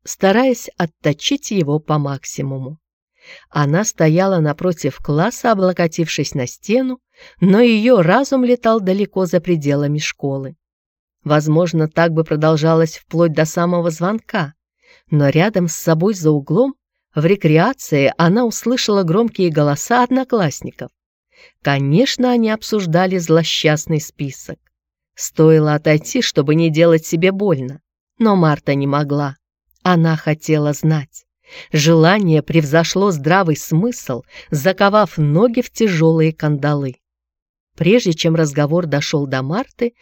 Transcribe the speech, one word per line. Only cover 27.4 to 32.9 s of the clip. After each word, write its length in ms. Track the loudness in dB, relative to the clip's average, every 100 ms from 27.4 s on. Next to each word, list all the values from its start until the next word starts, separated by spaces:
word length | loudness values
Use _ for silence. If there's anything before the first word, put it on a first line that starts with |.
| -2 -2 -4 -14 _ _ _ _
но 160 | 2
Марта 400 | 4 2 0 -2
не 120 | -2 0
могла. 500 | -2 -2 -4 -4 -8 _ _ _ _
Она 340 | 0 2 2 0
хотела 560 | -2 -4 -2 0 0
знать. 540 | -2 -2 -2 -4 -16 _ _ _ -20 -6
Желание 680 | -2 2 4 4 4 2 0
превзошло 680 | 2 0 2 0 0